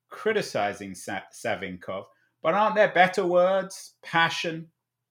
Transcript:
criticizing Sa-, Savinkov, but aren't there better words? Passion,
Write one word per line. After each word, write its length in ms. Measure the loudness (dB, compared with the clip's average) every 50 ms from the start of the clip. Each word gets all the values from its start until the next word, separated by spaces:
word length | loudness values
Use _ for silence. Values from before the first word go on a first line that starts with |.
| _ _
criticizing 840 | -14 -6 -2 -2 0 0 -2 -2 -2 -2 -2 -2 -2 -6 -10 -12 -14
Sa-, 260 | -12 -10 -8 -8 -8 -10 -12
Savinkov, 760 | -14 -8 -6 -4 -4 -4 -6 -8 -10 -10 -10 -10 -10 -10 -10 -12 _ _ _ _ _ _ -2
but 120 | 0 0
aren't 220 | 2 2 2 4
there 160 | 4 4 4 6
better 320 | 6 4 4 4 2 0
words? 720 | 2 4 4 4 4 4 0 -2 -4 -8 -16 -18 -20 -20 _ -10
Passion, 680 | -2 0 2 2 2 0 -2 -4 -6 -6 -8 -10 -14 _ _ _ _ _ _ _ _